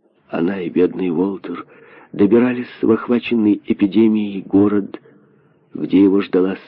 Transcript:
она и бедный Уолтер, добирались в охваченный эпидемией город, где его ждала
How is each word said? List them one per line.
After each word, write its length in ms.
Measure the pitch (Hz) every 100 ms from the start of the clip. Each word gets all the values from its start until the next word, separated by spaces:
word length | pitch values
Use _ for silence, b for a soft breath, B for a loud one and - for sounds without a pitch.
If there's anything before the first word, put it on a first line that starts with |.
| _ _ _
она 320 | 82 87 98
и 80 | 85
бедный 420 | 78 90 85 92
Уолтер, 560 | 80 98 92 - 87 - b b b b
добирались 560 | - 101 117 127 123 123 -
в 100 | 113
охваченный 680 | 110 - 120 - 117 107 98 -
эпидемией 760 | 110 101 95 113 107 104 98
город, 600 | - 98 101 101 - - b b b b b b _
где 280 | - - 90
его 200 | 98 98
ждала 340 | 95 92 92 92